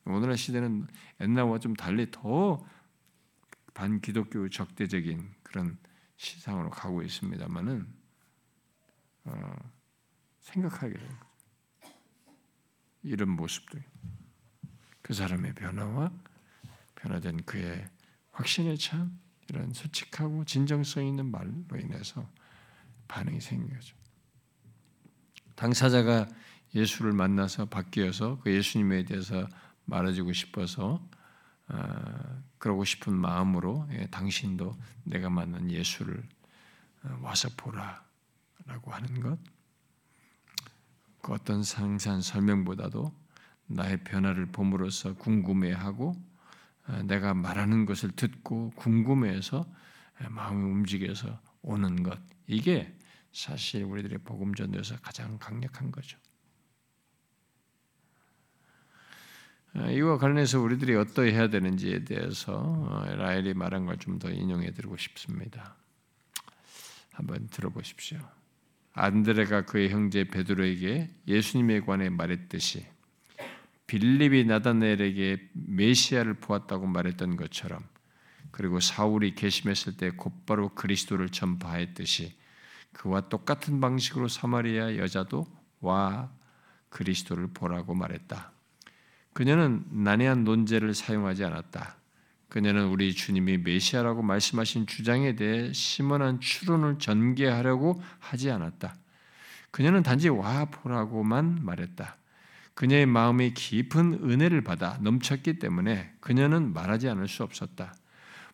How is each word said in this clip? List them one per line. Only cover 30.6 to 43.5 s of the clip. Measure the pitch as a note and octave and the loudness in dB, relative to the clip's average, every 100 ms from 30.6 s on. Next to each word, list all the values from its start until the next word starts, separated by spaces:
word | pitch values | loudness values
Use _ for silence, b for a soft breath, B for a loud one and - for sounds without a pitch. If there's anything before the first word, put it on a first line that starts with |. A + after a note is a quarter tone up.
| F2 - G2 F3 - b b b b b - | -6 -4 -4 -4 -6 b b b b b -10
어, | - - - - - - C3 - _ | -8 -6 -8 -10 -10 -12 -14 -16 _
그러고 | A2+ G2 | -2 0
싶은 | G2 - - | 0 -2 0
마음으로, | F#2+ F2 F2 F#2+ F2+ F2+ C3+ D3 | 0 2 2 2 2 0 -2 -4
예, | A#2 - | -6 -8
당신도 | - G2 F#2 G2 F#2 F2+ - B - | -4 -4 -2 -4 -4 -4 -8 B -12
내가 | - F2+ F#2 | -6 -4 -2
만난 | F2 E2+ F2 F2+ | -2 -2 -4 -4
예수를, | F2 F2 - - - A#2 - b b b b b _ | -2 -4 -4 -8 -8 -12 -20 b b b b b _
어, | C#3 B2+ | -12 -10
와서 | B2+ A#2+ B2 - | -4 -4 -4 -6
보라라고 | - A2 G2 - - _ _ _ _ _ - B2+ B2 | -10 -10 -10 -12 -20 _ _ _ _ _ -16 -14 -12
하는 | G#2 B2 B2 | -10 -8 -6
것, | A#2 E3 - _ _ _ _ _ _ _ _ _ _ - b b b b b _ | -4 -6 -8 _ _ _ _ _ _ _ _ _ _ -16 b b b b b _
그 | - | -6
어떤 | G#2 - G#2 | -4 -2 -2
상세한 | G#2 - G2+ G2+ G#2 F#2+ | -2 -2 -2 0 -2 -2
설명보다도 | F2+ G#2 G2+ G2+ F#2 F#2 - A2 D3 - b b b | -2 2 4 4 2 -4 -6 -4 -6 -8 b b b